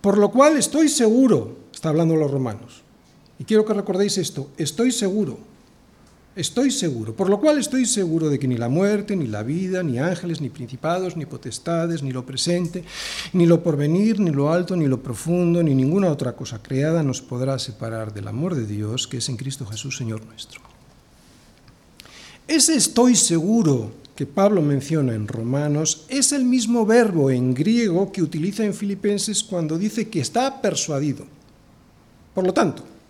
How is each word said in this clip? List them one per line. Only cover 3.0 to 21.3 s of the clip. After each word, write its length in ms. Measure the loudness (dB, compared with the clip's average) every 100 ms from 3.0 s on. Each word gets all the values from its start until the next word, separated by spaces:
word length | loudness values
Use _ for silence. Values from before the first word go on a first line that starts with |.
| _ -20 _ _
y 60 |
quiero 200 | 0 2
que 120 | 2 -2
recordéis 420 | -2 0 0 0
esto, 320 | -4 -6 -12 -6
"estoy 340 | -6 0 0
seguro, 600 | 0 -2 -2 -4 -6 -16 -20 -20 _ _ _ -20 -20 _ -8
estoy 360 | -4 0 0
seguro, 440 | 0 -2 -4 -6 -2
por 140 | 2
lo 100 | 4
cual 200 | 4 2
estoy 260 | 0 0 0
seguro 420 | 0 0 0 0
de 120 | 0
que 80 | 0
ni 100 | -2
la 100 | 0
muerte, 480 | 2 2 0 -2 -4
ni 120 | -2
la 160 | -4
vida, 400 | -4 -4 -2 -2
ni 160 | -2 -2
ángeles, 420 | -2 -2 -6 -6
ni 80 | -6
principados, 680 | -8 -14 -8 -4 -2 -4 -6
ni 120 | -10
potestades, 760 | -12 -12 -10 -4 -2 -2 -4
ni 100 | -4
lo 140 | -6 -8
presente, 580 | -6 -2 0 -2 -6 -12 -12 -12 -10 -4
ni 120 | 4 6
lo 160 | 6
porvenir, 580 | 4 0 2 2 2 2
ni 120 | 2
lo 200 | 2 2
alto, 240 | 2 0 0
ni 120 | 0
lo 160 | 0
profundo, 580 | -4 -8 -2 0 2 4
ni 140 | 4 4
ninguna 340 | 2 2 2
otra 260 | 0 -4 -6
cosa 280 | -10 -12
creada 400 | -6 -2 0 2
nos 180 | 0 -2
podrá 380 | -6 -6 -4 -4
separar 560 | -6 -10 -8 -8 -8 -8
del 120 | -8
amor 280 | -4 -4 -4
de 100 | -4
Dios 420 | -4 -4 -6 -6
que 100 | -6
es 120 | -6
en 80 | -6
Cristo 300 | -8 -10 -10
Jesús, 280 | -10 -10 -8
Señor 300 | -8 -8 -12
nuestro". 340 | -20 -20 -20 -20 -20 -20 -20 _ _ -20